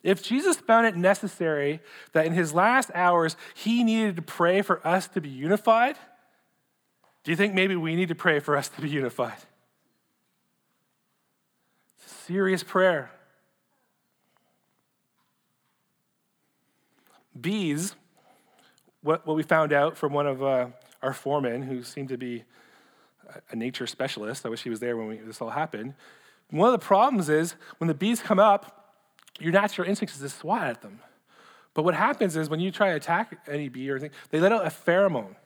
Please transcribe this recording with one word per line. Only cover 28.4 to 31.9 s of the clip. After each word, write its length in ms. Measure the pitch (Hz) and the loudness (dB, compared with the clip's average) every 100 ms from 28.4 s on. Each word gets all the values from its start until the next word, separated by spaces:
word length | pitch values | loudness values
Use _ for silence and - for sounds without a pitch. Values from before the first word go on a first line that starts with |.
| 214 202 - - _ _ _ _ _ - | 6 4 0 -20 _ _ _ _ _ -8
your 140 | 156 | 2
natural 360 | 190 208 - 175 | 2 2 -2 -4
instinct 260 | 202 214 | -2 -4
is 60 | 143 | -8
to 80 | 139 | -12
swat 360 | - 156 220 | -10 -4 -2
at 180 | 151 117 | -2 -6
them. 180 | 104 98 - _ _ _ - - _ | -14 -20 -20 _ _ _ -20 -20 _
But 120 | - | -2
what 100 | 160 | 0